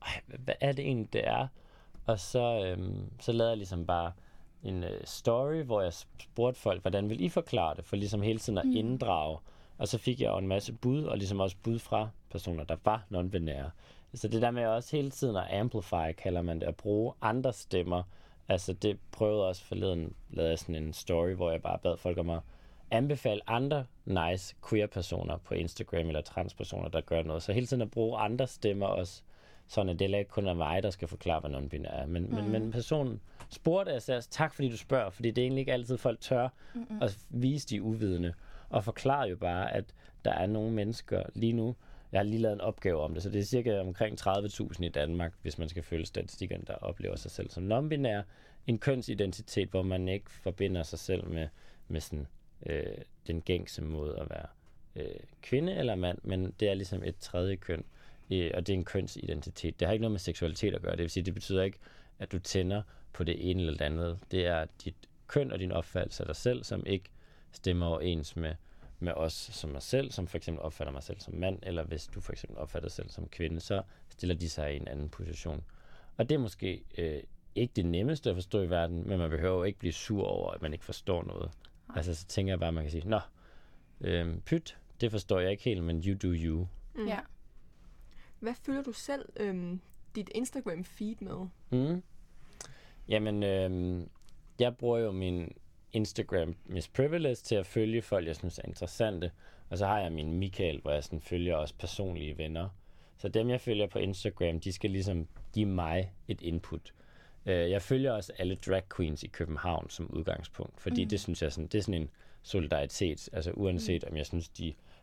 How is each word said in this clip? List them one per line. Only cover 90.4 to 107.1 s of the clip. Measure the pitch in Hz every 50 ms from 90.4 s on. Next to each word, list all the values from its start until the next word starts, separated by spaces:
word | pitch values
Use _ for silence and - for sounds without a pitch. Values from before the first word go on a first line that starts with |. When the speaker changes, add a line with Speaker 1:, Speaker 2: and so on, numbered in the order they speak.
| 254 - - 277 254 208 170 160 185 - - - 208 214 226 -
Speaker 3:
med? | 202 185 - 180 185 180 - - - -
Speaker 1:
Mm. | 127 127 131 147 170 180 180 - - - - - - - - - - - - - - - - - - - - -
Jamen, | 104 107 107 107 104 104 104
øhm, | 98 95 95 95 92 92 90 90 90 90 90 85 - - - - - - - - - - -
jeg | 120 120 120 -
bruger | - 120 120 117
jo | 113 107
min | 95 92 95 92 90 87 85 - - - - - - - - - -
Instagram | 113 107 - - - 107 - - 92 82 80 85 - -
Miss | - - 87 82 -
Privilege | - - 131 147 160 175 160 139 120
til | - - - 113
at | 101 92
følge | - - 117 110 110 113 113
folk, | 107 - 104 95 87 80
jeg | 80
synes | - - 90 - -
er | - -
interessante. | - - 90 87 - - 117 110 101 85 85 87 - - - - - - - -
Og | 95 90
så | 101
har | 98 104 104
jeg | 95 85
min | 80 78 76 78 80
Michael, | 87 98 95 92 - 98 85 76 -
hvor | - 73
jeg | 73 73 73
sådan | - - 78
følger | - - 90 87 87 87 85
også | 78 76 - - -
personlige | - 92 - - 101 95 87 80 76 76 73 -
venner. | 78 78 80 80 90 95 - - - - - - - - - -
Så | - 98
dem, | - 113 110 123
jeg | 123 127
følger | - 123 110 104 104 98
på | - 104
Instagram, | 101 95 98 - - 107 - - 87 85 82 82
de | - 95 90
skal | - - 101
ligesom | 95 95 92 101 95 85 80 - - - - - -
give | 107 104
mig | 101 95 90 85 80 82 90 92 95 - - - -
et | 104 -
input. | 80 85 82 85 - - 82 80 - - - - - -